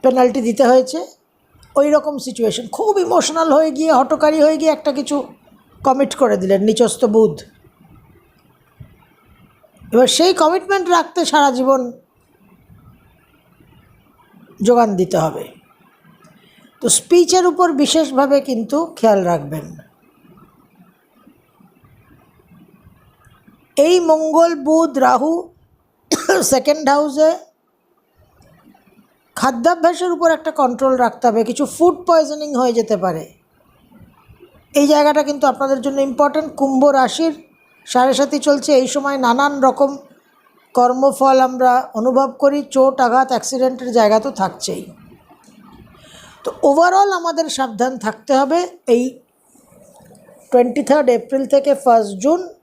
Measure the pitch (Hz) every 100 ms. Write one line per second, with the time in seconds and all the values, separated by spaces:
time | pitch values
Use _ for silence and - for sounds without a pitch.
0 | 262 254 247 262 233 220 240 262 254 320
1 | 370 _ _ _ _ _ _ - 294 302
2 | 302 285 262 233 220 - 226 - 440 403
3 | 349 349 285 330 330 285 320 269 320 262
4 | 269 311 302 311 294 311 320 302 302 277
5 | 269 285 - - _ _ _ _ 269 262
6 | 277 - 240 202 190 196 208 220 233 -
7 | 226 220 214 151 - _ _ _ _ -
8 | _ _ _ _ _ _ _ _ - _
9 | _ _ _ _ _ _ _ _ - 226
10 | 254 - 349 359 311 370 370 392 349 349
11 | 320 359 320 294 285 247 262 269 240 -
12 | _ _ _ _ _ _ _ - - _
13 | _ _ _ _ _ _ _ _ _ _
14 | _ _ _ _ _ _ 208 240 226 185
15 | 185 180 160 - - - _ _ _ _
16 | _ _ _ _ _ _ _ _ 240 -
17 | - 349 349 370 359 320 349 285 285 320
18 | 285 262 277 285 277 233 226 285 330 -
19 | 226 202 175 165 143 156 151 160 - _
20 | _ _ _ _ _ _ _ _ _ _
21 | _ _ _ _ _ _ _ _ _ _
22 | _ _ _ _ _ _ _ _ _ _
23 | _ _ _ _ _ _ _ - 311 359
24 | 330 311 311 311 339 311 269 320 330 269
25 | 254 247 294 339 359 _ _ _ _ _
26 | _ - - 381 - 262 294 302 277 285
27 | 302 269 311 349 - _ _ _ _ _
28 | _ _ _ _ _ _ _ _ _ _
29 | _ _ _ - 262 240 277 339 320 330
30 | 359 349 339 320 320 302 254 247 269 254
31 | 240 - 240 220 220 247 277 - 339 349
32 | - 330 294 302 302 254 247 233 226 208
33 | 185 160 - _ _ _ _ _ _ _
34 | - _ _ _ - _ _ 294 285 294
35 | 294 294 285 285 277 262 269 269 269 277
36 | 277 247 294 302 311 - 277 262 285 269
37 | 247 - 330 302 _ _ _ _ - 254
38 | 262 247 277 294 294 285 302 269 262 285
39 | 277 277 247 240 285 285 262 254 277 277
40 | - _ _ _ _ _ _ - 247 254
41 | 277 269 269 262 262 254 254 247 254 220
42 | 240 254 269 - 277 285 277 269 262 262
43 | 247 247 262 247 - 262 262 254 247 233
44 | 214 220 185 - 190 - - 175 - -
45 | - - _ - _ _ - - - _
46 | - - - - - - 285 285 349 381
47 | 403 370 339 320 320 - 262 208 254 262
48 | 214 214 - 262 277 330 359 - - 240
49 | 254 - _ _ _ _ _ _ _ _
50 | _ - - - _ 247 247 220 262 294
51 | 254 233 - 269 269 277 277 277 254 226
52 | 208 190 254 349 349 -